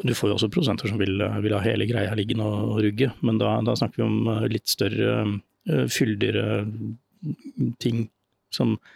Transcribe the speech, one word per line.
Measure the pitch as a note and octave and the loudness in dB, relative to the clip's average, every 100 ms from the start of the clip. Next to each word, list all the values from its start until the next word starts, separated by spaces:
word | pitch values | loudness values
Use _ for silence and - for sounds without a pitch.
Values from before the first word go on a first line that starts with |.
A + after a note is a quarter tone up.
du | B2 | 0
får | A2+ G#2 | 0 0
jo | G2 | 2
også | G#2+ | 0
produsenter | - - - G2+ | 2 0 0 -2
som | G#2+ | 0
vil, | G2 F#2+ G2+ G#2 | 0 0 0 0
vil | G#2 | 0
ha | G#2 | 2
hele | A2 G#2+ A2 | 2 0 0
greia | G#2+ G2 | 0 0
liggende | G#2+ G#2+ A2 | 0 -2 -2
og, | G#2+ G#2 A2 G#2+ | -2 -2 0 2
og | |
rugge, | G#2+ G#2+ B2+ - | 2 2 -2 0
men | A#2 A2 | 0 2
da, | G#2+ A2+ | 2 2
da | A2 | 0
snakker | - A2+ - | 0 -2 0
vi | |
om, | A2+ A2 A2+ | 0 0 0
eh, | A2 A2 | 0 0
litt | A2 - | -2 -2
større, | - G#2 A2 A2 A2+ G#2+ G#2 - _ - | -2 0 0 0 0 0 -4 -8 _ -2
eh, | D3 A#2+ | 0 0
fyldigere | - A2+ G#2 G#2 G#2+ G#2+ G#2+ G#2+ A2 A2 A2+ _ _ D3+ - - - A#2+ - | 0 0 2 0 0 0 0 -2 -6 -8 -10 _ _ -8 -8 -8 -4 -2 0
ting | A#2+ A#2 A2+ _ _ _ _ | -2 -2 -4 _ _ _ _
som | - A#2+ A2+ - | -2 0 -2 -6